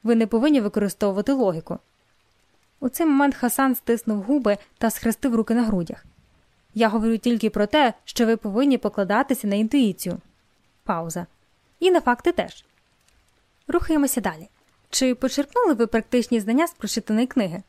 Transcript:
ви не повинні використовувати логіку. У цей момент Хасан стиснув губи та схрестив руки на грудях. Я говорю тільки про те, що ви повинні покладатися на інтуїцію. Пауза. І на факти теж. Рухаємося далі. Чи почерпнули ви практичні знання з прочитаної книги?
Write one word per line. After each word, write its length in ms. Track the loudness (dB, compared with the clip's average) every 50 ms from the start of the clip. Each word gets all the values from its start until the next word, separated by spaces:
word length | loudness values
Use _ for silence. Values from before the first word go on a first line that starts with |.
| 0
ви 120 | 0 2
не 120 | 2 2
повинні 340 | 2 0 2 2 4 4 2
використовувати 720 | 2 0 -2 -2 -2 -2 -2 -2 -2 -2 -2 -2 -2 0 0
логіку. 460 | 2 0 0 -2 -4 -6 -10 -12 -12 _ _ _ _ _ _ _ _ _ _ _ _ _ _ _ _ _ _ _ -6
У 100 | -6 -6
цей 180 | -2 0 2
момент 280 | 2 4 4 4 2 0
Хасан 400 | 0 -2 -2 0 0 0 0 0
стиснув 460 | -2 -2 -2 -2 -2 -2 -4 -4 -4
губи 360 | -2 0 0 0 2 0 0 -2 -4 _ _
та 120 | -2 -2 -2
схрестив 460 | -2 -2 -2 -2 -2 0 -2 0 0
руки 180 | 0 0 0 0
на 100 | 0 0
грудях. 420 | 0 0 -2 -2 -6 -10 -16 -18 -20 _ _ _ _ _ _ _ _ _ _ _ _ -2
Я 140 | 0 0
говорю 300 | 2 2 0 0 0 0
тільки 320 | 0 0 0 0 0 0 -2
про 160 | 0 0 -2
те, 280 | 2 2 2 2 2 0 _ _
що 200 | -6 -2 0 2
ви 120 | 2 0
повинні 400 | 0 -2 -4 -2 0 2 2 2
покладатися 720 | 0 0 -2 -2 -2 -2 0 0 0 0 0 -2 -2 -2
на 80 | -2 0
інтуїцію. 600 | 0 0 0 2 2 2 2 0 -4 -8 -8 -8 -10 -12 _ _ _ _ _ _ _ _ _ _ _ -8
Пауза. 380 | -6 -6 -6 -6 -8 -8 -10 -10 -12 _ _ _ _ _ _ _ _ _ 0
І 120 | 2 4
на 100 | 4 4
факти 300 | 4 2 0 2 0 -2
теж. 340 | 0 0 -4 -6 -6 -20 _ _ _ _ _ _ _ _ _ _ _ _ _ _ _ _ _ _ _ _ _
Рухаємося 540 | -2 -2 -2 0 0 0 0 0 0 -2 -2
далі. 260 | -4 -6 -6 -8 -16 -20 _ _ _ _ _ _ _ -6
Чи 260 | -2 0 0 0 0
почерпнули 580 | 0 -2 -4 -2 -2 -4 -2 0 0 2 2 2
ви 140 | 2 0
практичні 520 | 0 0 -2 -2 0 0 0 0 0 -2 -2
знання 280 | 0 0 0 0 0
з 60 | 0 -4
прочитаної 540 | -8 -8 -6 -6 -6 -4 -2 -2 0 0
книги? 360 | 0 0 -2 -2 -2 -4 -10 -14